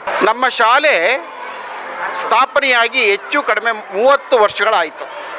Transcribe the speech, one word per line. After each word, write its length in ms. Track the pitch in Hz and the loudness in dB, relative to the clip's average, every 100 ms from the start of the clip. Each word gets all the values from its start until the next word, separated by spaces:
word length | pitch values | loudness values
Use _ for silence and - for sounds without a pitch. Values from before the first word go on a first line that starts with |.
| - - | -6 0
ನಮ್ಮ 260 | 208 233 254 | 0 2 0
ಶಾಲೆ 800 | 233 226 269 302 190 180 277 - - - - - - - - - - | 2 4 4 4 2 2 0 -6 -14 -14 -12 -14 -12 -12 -10 -8 -6
ಸ್ಥಾಪನೆಯಾಗಿ 920 | - 226 269 285 269 240 233 254 214 | 0 2 2 0 2 2 2 2 2
ಹೆಚ್ಚು 320 | 202 - 285 | 0 -2 -2
ಕಡಿಮೆ 300 | 240 208 233 | 0 0 -2
ಮೂವತ್ತು 640 | 214 - 190 254 277 - 247 | -4 -6 0 2 2 2 4
ವರ್ಷಗಳಾಯಿತು. 680 | 202 - 202 202 160 - 147 - - | 4 2 0 2 0 -6 -14 -14 -14